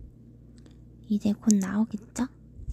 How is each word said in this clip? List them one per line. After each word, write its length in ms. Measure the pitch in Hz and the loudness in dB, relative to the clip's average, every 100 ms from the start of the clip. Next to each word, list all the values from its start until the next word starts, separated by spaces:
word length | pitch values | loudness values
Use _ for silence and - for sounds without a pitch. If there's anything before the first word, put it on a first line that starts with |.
| - - - - - - - - - - - | -16 -20 -20 -20 -20 -20 -20 -20 -20 -16 -4
이제 240 | 208 208 | 0 0
곧 220 | 208 226 208 | 2 4 4
나오겠죠? 680 | 185 202 226 208 - - 254 - - - - | 2 0 0 -4 -10 -6 -6 -8 -20 -14 -12